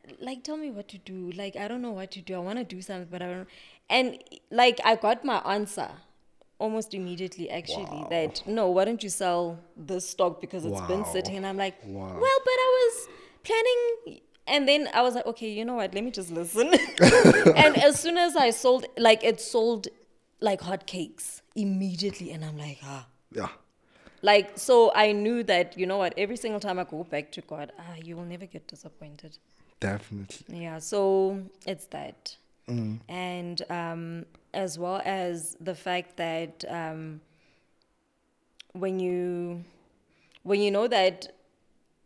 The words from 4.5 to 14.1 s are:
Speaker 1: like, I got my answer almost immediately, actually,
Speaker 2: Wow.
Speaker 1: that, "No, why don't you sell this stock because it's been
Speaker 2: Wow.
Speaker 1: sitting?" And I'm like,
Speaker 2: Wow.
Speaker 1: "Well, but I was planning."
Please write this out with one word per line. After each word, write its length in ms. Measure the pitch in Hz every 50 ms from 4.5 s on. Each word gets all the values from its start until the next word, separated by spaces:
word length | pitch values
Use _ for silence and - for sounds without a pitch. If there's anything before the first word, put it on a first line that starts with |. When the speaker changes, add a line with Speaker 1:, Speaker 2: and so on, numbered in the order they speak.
Speaker 1:
like, 300 | - 233 247 254 240 - -
I 100 | - 226
got 280 | 226 - 208 240 226 -
my 140 | 277 233 190
answer 520 | - - 196 208 208 202 - 196 135 - - - - _ _ _ _ _ _ _ _ _ _ _
almost 360 | 214 220 220 220 220 220 -
immediately, 560 | 196 185 180 175 170 190 180 - 180 170 -
actually, 340 | - 170 160 - - 208 196 - - -
Speaker 2:
Wow. 40 | - -
Speaker 1:
that, 360 | 170 170 160 151 - - -
"No, 240 | 196 214 226 214 185
why 140 | 180 185 196
don't 160 | 214 233 220
you 80 | 220 196
sell 480 | 175 - 196 180 175 170 175 170 170 165 - _ _
this 320 | - 160 143 190 180 180 -
stock 320 | - - 190 175 165 -
because 240 | - - - 180 156
it's 160 | 214 196 190
been 200 | 180 175 180 196
Speaker 2:
Wow. 100 | 208 -
Speaker 1:
sitting?" 240 | - 185 185 185 190
And 100 | 196 190
I'm 100 | 196 190
like, 200 | 196 196 190 185 - -
Speaker 2:
Wow. 340 | 101 98 196 190 190 - - 453
Speaker 1:
"Well, 160 | 539 523 539 523 508
but 100 | 508 494 508
I 40 | 523 508 508
was 300 | 494 466 453 - - - - - - - _ _ _
planning." 760 | - 453 453 453 508 494 480 480 466 466 453 466 -